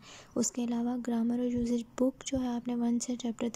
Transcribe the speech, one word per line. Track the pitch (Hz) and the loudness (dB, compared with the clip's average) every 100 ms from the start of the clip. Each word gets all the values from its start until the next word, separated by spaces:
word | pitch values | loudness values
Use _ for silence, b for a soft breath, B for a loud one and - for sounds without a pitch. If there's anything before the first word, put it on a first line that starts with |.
| B B B 247 | B B B -2
उसके | 233 - | -2 -2
अलावा | 240 233 240 247 | -2 0 0 -2
grammar | 240 233 233 240 | 0 2 2 2
और | 247 | 0
usage | 240 233 240 226 - | 0 2 0 -2 2
book | 254 - - | 2 2 -4
जो | 269 | -2
है, | 254 | 0
आपने | 240 240 240 | -2 -2 0
वन | 233 240 | 2 2
से | - 240 | 0 -2
chapter | 240 226 240 | -4 -2 -2